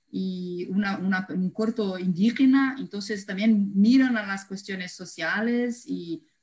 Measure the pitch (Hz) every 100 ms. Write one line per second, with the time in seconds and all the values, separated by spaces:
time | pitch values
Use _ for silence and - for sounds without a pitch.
0 | _ 190 190 185 180 175 180 190 196 196
1 | 190 190 196 185 185 - 220 226 196 185
2 | 185 170 226 233 262 269 269 269 185 202
3 | 202 202 196 190 220 214 202 196 214 269
4 | 262 220 196 196 - 190 - 185 180 -
5 | 175 - 165 196 233 240 240 233 - 180
6 | 170 160 _ _